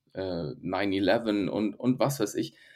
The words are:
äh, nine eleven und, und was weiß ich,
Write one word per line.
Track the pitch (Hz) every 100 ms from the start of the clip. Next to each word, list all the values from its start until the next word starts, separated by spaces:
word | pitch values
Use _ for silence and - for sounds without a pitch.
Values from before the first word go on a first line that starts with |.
| _
äh, | - 95 85 78 62
nine | 80 92 101 95
eleven | 95 113 113 104 92
und, | 101 107
und | - 123 127
was | 127 139
weiß | 110 -
ich, | - - -